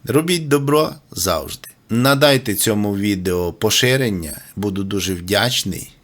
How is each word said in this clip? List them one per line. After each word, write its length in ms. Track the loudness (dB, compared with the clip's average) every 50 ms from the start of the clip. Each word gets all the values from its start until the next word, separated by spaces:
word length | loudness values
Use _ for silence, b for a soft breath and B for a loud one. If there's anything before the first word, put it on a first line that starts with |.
| -4
Робіть 440 | 0 0 0 2 2 -2 -2 2
добро 460 | 2 0 2 2 2 2 2 2 0 -4 -12 _ _
завжди. 580 | -8 -4 -2 0 0 -2 -4 -8 -12 -14 -16 -20 -20 _ _ _
Надайте 680 | 0 2 4 4 4 4 4 4 4 4 2 -2 -2
цьому 420 | 0 0 0 0 0 0 0 -2
відео 560 | 0 0 0 0 0 0 -2 -2 0 -2 -4 -4
поширення, 880 | 0 0 0 2 2 2 2 2 2 2 0 -2 -4 -6 -8 -12 -14 -18 -14 -8
буду 280 | -4 -4 -4 -2 -4 -4
дуже 300 | -2 -4 -4 -2 -2 -4
вдячний. 840 | -4 -4 -2 0 0 2 0 0 -2 -4 -4 -8 -8 -12 -16 -20 _